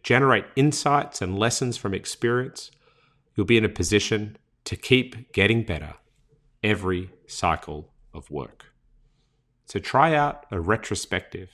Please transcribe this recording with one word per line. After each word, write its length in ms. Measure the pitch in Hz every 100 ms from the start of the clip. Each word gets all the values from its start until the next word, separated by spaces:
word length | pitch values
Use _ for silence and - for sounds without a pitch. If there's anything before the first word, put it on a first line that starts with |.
generate 440 | - 123 135 110 - -
insights 640 | 147 147 147 143 - -
and 180 | 92 98
lessons 380 | 113 - 127 117
from 160 | 104
experience, 760 | 92 - - 117 123 131 - - _ _ _ _ _ _
you'll 120 | - 95
be 120 | 117
in 60 |
a 40 | 107
position 720 | - 82 104 - 107 107 - _ _
to 120 | - -
keep 560 | - 127 123 110 -
getting 300 | - 101 113
better 320 | 107 78 73 - _ _ _ _ _ _
every 480 | 107 95 92 90 92 - -
cycle 680 | - 90 80 - 76 - _ _
of 160 | 80 -
work. 360 | 73 58 _ - _ _ _ _ _ _ _ _ _ -
So 120 | 101
try 360 | - 131 160
out 320 | 151 147 - -
a 100 | 95
retrospective. 920 | 85 113 - 98 - 92 - 90 92